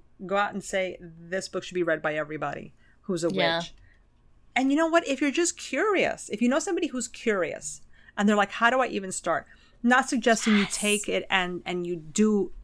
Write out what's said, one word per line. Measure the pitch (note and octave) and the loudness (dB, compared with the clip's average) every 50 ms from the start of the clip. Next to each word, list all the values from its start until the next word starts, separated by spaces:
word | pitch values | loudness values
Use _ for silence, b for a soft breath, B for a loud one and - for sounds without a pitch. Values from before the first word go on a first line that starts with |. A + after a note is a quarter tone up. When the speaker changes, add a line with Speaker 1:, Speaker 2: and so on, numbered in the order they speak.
| - _ _ - G3 | -12 _ _ -14 -6
Speaker 1:
go | F3 G3 G3+ | -2 0 0
out | G#3 G3+ - | 0 0 -2
and | G3 - | -8 -8
say | - - F#3+ F#3 F3+ - - | -4 -2 -2 -2 -2 -6 -10
this | F3 E3+ E3 E3 E3+ E3+ F#3 F#3+ - - | -16 -18 -20 -18 -12 -6 -6 -6 -6 -4
book | - F#3 - | -6 -8 -6
should | - F3+ | -4 -2
be | F3+ E3+ | -2 0
read | E3 D#3+ D#3 | 0 0 0
by | D#3 D#3 D3+ | -2 -2 -2
everybody | D#3 D3+ D3+ D#3 D3 D3 C#3+ C#3+ - - - - _ _ _ _ _ | -4 -4 -6 -6 -6 -6 -6 -6 -8 -12 -14 -18 _ _ _ _ _
who's | _ - F#3 E3 E3 | _ -6 -4 -2 0
a | E3+ F#3+ | 0 0
Speaker 2:
Yeah. | F#3 F3 E3 E3 E3 | 2 2 2 2 0
Speaker 1:
witch. | E3+ - - - - - - _ _ _ _ _ _ - _ _ _ - - | -4 -6 -12 -20 -20 -20 -20 _ _ _ _ _ _ -20 _ _ _ -6 -2
And | B3 C4 C4+ | 0 0 2
you | C#4 D#4 | 2 2
know | E4 D#4+ | 2 4
what? | D#4+ E4+ E4+ - | 2 2 2 2
If | C4 B3+ | -2 0
you're | D4+ C#4+ | 0 0
just | B3 E4 F4 E4 - - | 0 0 0 0 -2 -4
curious, | - - - C#4 F#4+ G#4+ G4 D4+ F3+ - - - - - | -8 -6 -2 0 0 2 2 2 2 0 -2 -4 -8 -8
if | - G#3 | -2 0
you | A#3 B3 | 2 2
know | C4+ D#4 | 2 2
somebody | - G4+ F4 F#4+ F4+ B3+ | 0 -2 -2 -2 -2 -2
who's | A#3 B3+ A#3 - | -4 -6 -8 -8
curious | - - - A#3 G#3 F#3+ E3 D3 - - - - - - - b b b b b b G#3 | -10 -6 -2 -2 0 0 0 -2 -4 -8 -10 -12 -14 -14 -18 b b b b b b 0
and | G3+ G#3 | 2 4
they're | G#3+ | 4
like, | G#3 G3 G3 - | 4 2 2 0
"How | - A3+ A#3 | 2 4 4
do | B3+ C4 | 4 4
I | B3+ - | 2 0
even | - G#3 F#3+ F#3 | -2 -4 -6 -6
start?" | - - - F3+ D#3+ C#3 - b b b b b b b b | -8 -6 -2 -2 -2 -2 -4 b b b b b b b b
Not | A#3+ B3 C4 B3+ - | 4 4 4 4 2
suggesting | D4 A#3+ - A#3+ A3+ G#3+ - A3+ G#3+ G3+ | 0 2 4 4 4 4 4 4 4 4
Speaker 2:
Yes. | |
Speaker 1:
you | G3 - - - | 4 2 -2 -2
take | - G#3 G#3 G#3 - - | 2 2 2 2 0 -2
it | F#3 F#3+ - - | -4 -4 -2 0
and, | G3 F#3+ F3+ F3+ F3+ E3+ - | 0 0 0 0 -4 -6 -6
and | - F3+ F3+ F3 | -6 -4 -4 -4
you | F3 F3 | -4 -6
do | E3 D#3 D#3+ - - G#3+ G#3+ G#3+ G3+ F#3+ - - - | -8 -8 -4 0 2 4 4 4 2 2 0 -4 -4